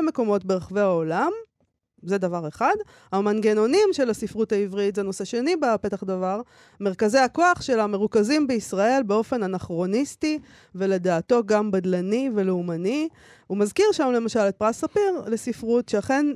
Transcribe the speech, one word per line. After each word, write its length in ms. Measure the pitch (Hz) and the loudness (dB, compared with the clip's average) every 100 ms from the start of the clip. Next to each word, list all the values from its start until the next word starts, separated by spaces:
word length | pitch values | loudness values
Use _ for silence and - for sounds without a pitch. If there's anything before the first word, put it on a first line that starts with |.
| 320 | 0
מקומות 360 | - 226 202 | 0 0 0
ברחבי 360 | 185 185 - 196 | 0 -4 -2 0
העולם, 500 | 202 170 160 175 294 440 440 _ _ _ _ _ | 2 2 0 0 -2 -4 -10 _ _ _ _ _
זה 160 | 165 196 | -4 -2
דבר 300 | 185 175 156 | -2 -4 -6
אחד. 260 | - 254 415 415 - - | -2 0 0 -4 -16 -6
המנגנונים 760 | 196 208 214 214 214 220 349 415 | -2 0 2 2 2 4 4 4
של 180 | 349 247 | 2 0
הספרות 420 | 208 214 214 220 | -2 -6 -4 -2
העברית, 420 | 208 202 190 202 | -2 -2 -2 -2
זה 80 | 208 | -2
נושא 220 | 196 190 | -4 -6
שני 320 | 196 233 269 359 | -6 -2 -2 0
בפתח 480 | 269 214 208 196 | 0 0 -2 -6
דבר, 360 | 190 185 185 202 247 - - - | -4 -4 -2 -4 -8 -18 -20 -6
מרכזי 380 | 196 185 220 262 | -4 0 2 4
הכוח 440 | 254 - 349 349 | 2 4 2 2
שלה 240 | - 233 208 | 0 0 0
מרוכזים 600 | 196 208 220 208 302 285 | 0 0 2 2 2 2
בישראל 560 | 240 - 185 214 269 220 | 0 -2 0 2 2 2
באופן 360 | 208 - 254 | 0 0 -2
אנכרוניסטי, 960 | 190 185 - 170 180 214 285 - 311 302 - - _ | -2 -4 -4 -4 0 0 -2 -4 -4 -4 -8 -20 _
ולדעתו 680 | 180 196 190 180 165 - 240 202 | -4 -2 0 2 0 2 2 4
גם 240 | 214 214 | 2 2
בדלני 600 | 190 180 180 185 233 269 | 0 0 0 0 0 0
ולאומני. 760 | 208 190 180 175 165 185 285 320 - - - - | 0 0 0 -2 -4 -2 -2 -4 -8 -20 -20 -8
הוא 120 | 196 | -2
מזכיר 280 | 208 - 427 | 0 2 2
שם 180 | 381 269 | 2 2
למשל 260 | 247 226 226 | 0 0 0
את 160 | 202 196 | 0 2
פרס 220 | 214 - | -2 0
ספיר 420 | 320 415 392 349 202 | -2 0 0 -2 -4
לספרות, 600 | 226 247 - 226 233 233 | -4 -4 -6 0 0 2
שאכן, 380 | 208 196 269 294 | -2 0 0 0